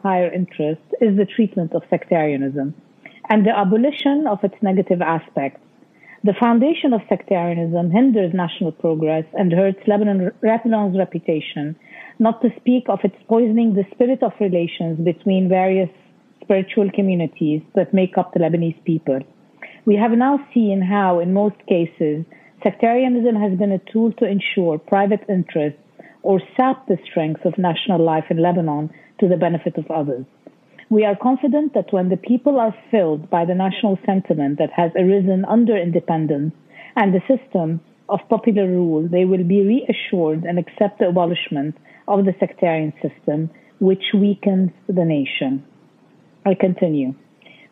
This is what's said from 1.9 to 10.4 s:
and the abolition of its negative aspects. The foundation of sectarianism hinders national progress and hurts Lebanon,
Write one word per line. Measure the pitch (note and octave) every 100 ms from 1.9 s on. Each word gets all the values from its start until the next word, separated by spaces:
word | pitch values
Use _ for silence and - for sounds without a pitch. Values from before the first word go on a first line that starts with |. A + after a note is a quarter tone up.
| E3+ - E3+ D3+ C#3 C#3 C#3+ C#3 - _ _ - - -
and | G#3+ G3+
the | G3+
abolition | F#3+ A3 C#4 D4 C#4 C#4+ D4
of | G3
its | G3 -
negative | G3 F#3+ F#3 F3+
aspects. | D#3+ D#3+ - D3+ C#3 - _ _ _ _ - - G3+
The |
foundation | F3+ A#3 A#3 C#4+ E4+ C#4+
of | A3 -
sectarianism | F3+ - F#3 E3+ E3+ E3 E3+ F3
hinders | G3+ C4+ A3 F3+
national | F#3 E3+ - E3
progress | - E3 D#3 D#3 D#3+ D#3+
and | - F#3
hurts | E3+ G3 G3 -
Lebanon, | G3+ G#3 G3 F#3 -